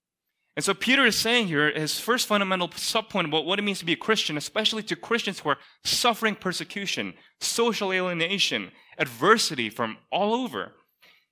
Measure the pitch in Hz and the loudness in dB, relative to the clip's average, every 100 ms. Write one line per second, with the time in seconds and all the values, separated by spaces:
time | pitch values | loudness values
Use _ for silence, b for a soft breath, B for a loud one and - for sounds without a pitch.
0 | _ _ _ _ _ - 170 190 - 277 | _ _ _ _ _ -6 -2 0 2 4
1 | 247 - 226 240 202 147 151 - 151 - | 4 4 2 2 2 2 2 0 -4 -4
2 | - 247 - 208 196 185 175 - - 226 | 0 0 2 0 2 0 -2 -4 -2 -2
3 | 220 196 160 160 151 196 208 190 170 160 | -2 -2 0 0 0 0 0 -2 -2 -2
4 | - 214 - 147 - 214 220 220 208 160 | 0 0 0 -4 -4 -2 0 -2 -4 -6
5 | - 233 214 180 151 139 b b - - | -2 -2 -2 -4 0 -2 b b -4 2
6 | 240 214 220 196 185 170 156 208 196 - | 2 2 -2 -2 -4 -6 -8 -8 -6 -4
7 | 98 - b b - - 233 190 202 185 | -6 -8 b b -4 0 0 2 0 0
8 | 185 170 165 196 - 120 92 b b b | 0 -2 -2 0 0 0 -6 b b b
9 | 147 117 170 220 - 143 110 - 113 110 | -6 2 6 6 4 -2 -4 -2 -4 -4
10 | - 165 208 233 247 113 87 - _ _ | -4 0 2 0 -2 -6 -8 -12 _ _
11 | b b b | b b b